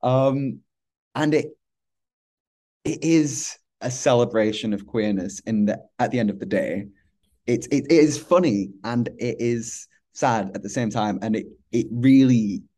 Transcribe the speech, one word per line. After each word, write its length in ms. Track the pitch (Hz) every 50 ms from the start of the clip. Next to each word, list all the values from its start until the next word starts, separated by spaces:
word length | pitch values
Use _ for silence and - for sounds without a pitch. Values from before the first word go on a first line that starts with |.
| -
Um, 560 | 120 127 131 135 135 135 139 139 135 - - _ _ _ _ _ _ _ _ _ _ _
and 180 | - 156 151 151
it, 240 | 151 - 156 - _ _ _ _ _ _ _ _ _ _ _ _ _ _ _ _ _ _ _ _ _ _ _ _ _ _
it 200 | - 160 156 147
is 540 | 160 165 165 151 147 131 123 - - - _ _ _ _ _
a 80 | - 127
celebration 800 | 127 - - 147 127 120 120 104 98 110 110 107 110 - - 113
of 140 | 104 98 101
queerness 540 | - - 117 107 107 104 95 90 101 - -
in 260 | - - 113 107 104
the, 140 | 104 - - - _ _ _
at 140 | 123 113
the 80 | - 120
end 100 | 113 104
of 80 | 98 95
the 80 | -
day. 400 | 95 107 98 76 - 82 98 101 - _ _ _ _ _ _ _ _ _ _ _ -
It's, 180 | 123 117 - -
it, 180 | - 139 131
it 60 | 135
is 280 | 160 165 147 151 151 -
funny 500 | - - 180 175 185 156 107 101 98 98 - - _
and 240 | 113 120 120 120 98 - -
it 200 | 117 123 113 -
is 480 | 113 120 120 120 117 - - - - _ _ _ _ _ _
sad 380 | - - 135 117 110 101 95 -
at 80 | 101
the 80 | - 101
same 220 | - 135 120 110
time. 260 | 104 117 107 107 101 98 95
And 120 | 113 110
it, 120 | 110 98 - - _ _ _
it 160 | - 117 113 110
really 720 | - 120 120 135 135 135 135 127 127 117 110 104 98 - - _ _